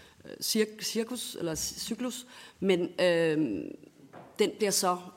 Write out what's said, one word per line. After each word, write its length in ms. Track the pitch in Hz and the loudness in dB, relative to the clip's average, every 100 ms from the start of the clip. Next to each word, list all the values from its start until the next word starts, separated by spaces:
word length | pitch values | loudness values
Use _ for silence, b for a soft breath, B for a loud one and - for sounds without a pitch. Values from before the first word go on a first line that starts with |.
| B B | B B
øh, 60 | - - | -16 -8
cir-, 400 | - 220 214 214 | -2 2 0 -2
cirkus, 540 | 185 220 220 247 - - | -4 -2 -4 -6 -8 -6
eller 160 | 170 | -4
c-, 260 | 156 - - | -4 -6 -6
cyklus, 460 | - 226 247 233 - B B B | -6 -4 -4 -6 -12 B B B
men, 200 | 190 180 175 - | 2 4 2 2
øh, 640 | 180 170 165 151 147 95 - - - - - - - - | 4 4 4 4 2 0 -6 -12 -16 -20 -20 -20 -14 0
den 120 | 208 - | 0 2
bliver 140 | 208 | 0
så 280 | - 185 180 180 | 2 2 2 -4